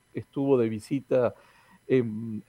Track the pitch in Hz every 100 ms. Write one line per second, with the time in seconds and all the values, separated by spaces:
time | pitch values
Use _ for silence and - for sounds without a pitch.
0 | _ - - 147 139 131 113 110 - 139
1 | - 131 113 - - _ _ _ - 131
2 | 117 107 117 107